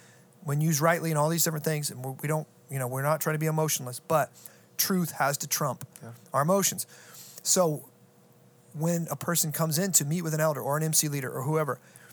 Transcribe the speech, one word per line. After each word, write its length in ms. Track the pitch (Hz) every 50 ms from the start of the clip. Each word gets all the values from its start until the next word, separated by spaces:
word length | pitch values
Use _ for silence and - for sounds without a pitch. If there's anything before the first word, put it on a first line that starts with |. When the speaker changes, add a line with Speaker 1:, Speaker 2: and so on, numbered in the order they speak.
| - - - - - - - - -
Speaker 1:
when 160 | 147 143 147
used 200 | 156 165 160 139
rightly 300 | 156 165 175 170 160 165
and 80 | 156 147
all 100 | 147 156
these 140 | 170 165
different 220 | 160 170 160 151 147
things, 260 | 160 156 147 147 -
and 140 | - 123 127
we, 80 | 135 131 131
we 60 | - 147
don't, 180 | 156 156 156 - - - - -
you 100 | 139 135
know, 80 | 127
we're 160 | 123 127 131
not 180 | 135 147 156 147
trying 140 | - 165 156
to 40 | 151
be 60 | 156
emotionless, 520 | 156 156 156 156 151 - - 131 123 120 -
but 320 | - - 160 151 131 - - - - - - - - _ -
truth 340 | - - - 196 180 175 151
has 240 | - - 147 139 143 -
to 100 | - 143
trump 360 | - - 165 139 117 - - - - -
Speaker 2:
Yeah. 100 | - 113 117 - - -
Speaker 1:
our 100 | - 127
emotions. 440 | 143 165 190 196 185 - - - - - - - - - - - - - - -
So 460 | - - - 185 180 160 151 - - - _ _ - - _ _ _ - - _ _ - _ _ - -
when 360 | - 147 156 170 175 170 165 -
a 60 | 147
person 340 | 139 - - 170 160 - 160
comes 280 | 143 - 160 160 147 156
in 100 | 196 196
to 120 | - - 147
meet 180 | 143 160 185
with 100 | 170 160
an 60 | 151 156
elder 200 | 156 160 147 135
or 160 | 110 131 139
an 80 | 156 156
M 80 | 160
C 160 | 151 - - 151
leader 200 | 143 143 131 -
or 120 | - 131
whoever, 380 | 127 147 156 156 156 139 120 - - - - - - -